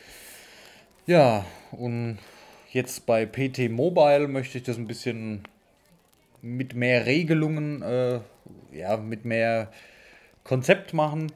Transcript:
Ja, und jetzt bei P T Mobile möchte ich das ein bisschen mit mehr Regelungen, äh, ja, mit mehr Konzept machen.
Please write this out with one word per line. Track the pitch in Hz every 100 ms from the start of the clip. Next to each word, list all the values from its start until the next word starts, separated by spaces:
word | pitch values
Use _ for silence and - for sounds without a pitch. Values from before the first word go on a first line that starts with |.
| - - - - - - - - _ _ -
Ja, | 175 131 107 90 - -
und | - 120 120 117 107 - - - - -
jetzt | 127 123 - -
bei | 113
P | 110 - 135
T | 131 120
Mobile | 113 165 175 147 143 143
möchte | 135 131 127
ich |
das | 127 113
ein | 107
bisschen | - 123 113 110 104 101 _ _ _ _ _ _ _ _ _
mit | 120 123 131
mehr | 123 123 123
Regelungen, | 113 147 165 160 156 156 151 147
äh, | 101 123 123 123 101 _ - - -
ja, | 71 92 107
mit | 110 110
mehr | 120 113 113 113 107 - - - - - _ _
Konzept | - 127 127 190 -
machen. | 160 151 151 156